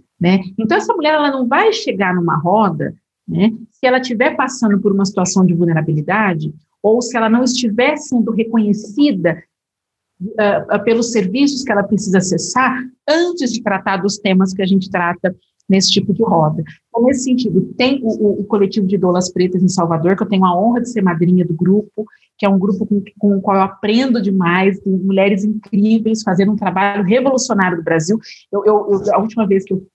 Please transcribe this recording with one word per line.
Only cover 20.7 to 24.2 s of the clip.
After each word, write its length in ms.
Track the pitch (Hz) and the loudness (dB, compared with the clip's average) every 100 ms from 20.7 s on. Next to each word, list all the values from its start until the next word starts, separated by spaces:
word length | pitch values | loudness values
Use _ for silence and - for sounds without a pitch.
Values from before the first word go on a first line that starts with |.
| 240 | 0
de 80 | - | -2
ser 120 | 220 | 0
madrinha 440 | 190 165 175 180 165 | 0 2 2 2 2
do 80 | |
grupo, 520 | 160 175 202 208 - 214 _ _ _ | 0 2 2 0 -10 -12 _ _ _
que 80 | 202 | 0
é 40 | |
um 100 | 196 | 2
grupo 260 | 196 190 226 | 0 -2 -2
com, 160 | 202 196 - | -2 -4 -2
com 200 | 202 196 | 0 0
o 40 | |
qual 160 | 196 196 | 0 0
eu 60 | |
aprendo 580 | 190 - 208 226 269 233 | 0 -2 -2 0 2 0